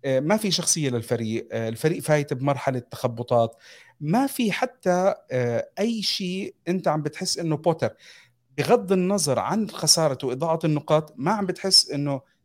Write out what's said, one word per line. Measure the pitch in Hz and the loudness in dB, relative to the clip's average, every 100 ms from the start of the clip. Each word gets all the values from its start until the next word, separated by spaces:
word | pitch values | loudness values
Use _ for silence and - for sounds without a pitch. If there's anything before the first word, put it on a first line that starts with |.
| 143 | 0
آه، | 131 | 0
ما | 147 220 | 2 2
في | 214 | 2
شخصية | 175 - - 147 | -2 0 0 0
للفريق، | 123 110 117 110 110 - | -2 -2 -2 0 -2 -4
آه، | 110 113 | -4 -4
الفريق | 117 156 175 | -2 -2 -2
فايت | - 151 143 | 2 2 2
بمرحلة | 131 135 135 - 127 | -2 0 0 -2 -4
تخبطات. | - - 123 113 123 120 113 - - - - _ | -6 -6 -4 -4 0 2 2 -2 -20 -20 -20 _
ما | 147 202 269 | 0 2 0
في | - 233 | 0 -2
حتى، | 175 254 - - 180 185 - _ | 0 -4 -2 0 2 2 0 _
آه، | 127 120 117 - - | -2 0 0 -4 -2
أي | 214 226 | -2 -2
شيء | 196 - 185 185 196 - - | -4 -4 -4 -4 -6 -10 -4
أنت | 185 170 | -2 0
عم | 156 | 0
بتحس | 147 - 185 - | -2 -6 -6 -4
إنه | 165 151 | -2 0
بوتر، | 156 165 120 - - - _ _ _ - | 0 0 -2 -4 -20 -20 _ _ _ -6
بغض | 143 233 190 | 2 2 4
النظر | 190 180 202 147 120 | 2 2 0 0 0
عن | 104 196 208 | 0 -2 -2
خسارته | - 156 - 160 131 135 | -4 2 4 4 0 -4
وإضاعة | 127 165 165 | -2 -2 0
النقاط، | 165 147 143 156 156 - | 2 0 2 0 0 -6
ما | 139 | -2
عم | 214 196 | -2 -2
بتحس | 180 196 185 - | -4 2 2 2
إنه | 143 143 139 - _ | -2 -2 -4 -6 _